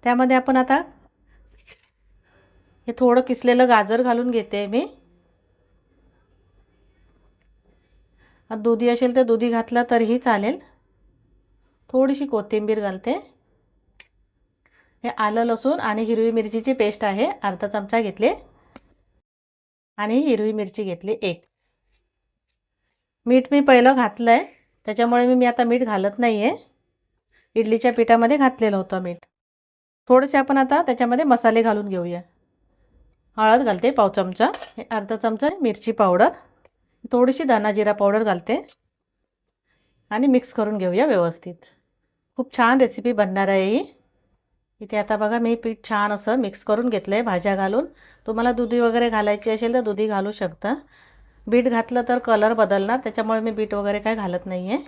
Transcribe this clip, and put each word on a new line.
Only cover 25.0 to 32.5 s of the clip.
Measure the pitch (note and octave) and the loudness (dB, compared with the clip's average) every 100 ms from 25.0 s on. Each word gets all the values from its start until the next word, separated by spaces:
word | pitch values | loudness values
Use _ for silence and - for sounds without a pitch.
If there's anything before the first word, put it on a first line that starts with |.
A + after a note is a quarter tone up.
| A#3 A#3+ B3 | 0 2 4
मी, | |
मी | B3+ B3 | 4 2
आता | A#3+ | 2
मीठ | A#3+ A#3+ | 0 0
घालत | A#3+ G3+ G3 G3+ | 0 0 -2 0
नाहीये. | A#3+ G#3+ A3 G#4 _ _ _ _ _ _ _ _ _ A3 | -2 0 -2 -2 _ _ _ _ _ _ _ _ _ -2
इडलीच्या | G#3+ A3+ B3 | 0 2 0
पिठामध्ये | A#3+ A#3 A#3 A#3 C#4+ | 0 4 4 4 4
घातलेलं | C4 C4 A3 G3 | 2 2 -2 -2
होतं | F#3 F#3 | -4 -6
मीठ. | F3+ E3+ _ _ _ _ _ _ _ _ _ | -8 -12 _ _ _ _ _ _ _ _ _
थोडेसे | B3 C#4 C#4+ | 4 4 0
आपण | C4+ C#4 | 2 2
आता | C4 C#4+ | 2 2
त्याच्यामध्ये | A#3 A#3+ A#3+ B3 | 0 0 0 0
मसाले | D#4 A#3+ A#3 A3+ | 2 4 4 4
घालून | A3+ G#3 G3+ | 2 0 -4
घेऊया. | F#3+ F3 F3 F3 _ _ | -6 -6 -8 -12 _ _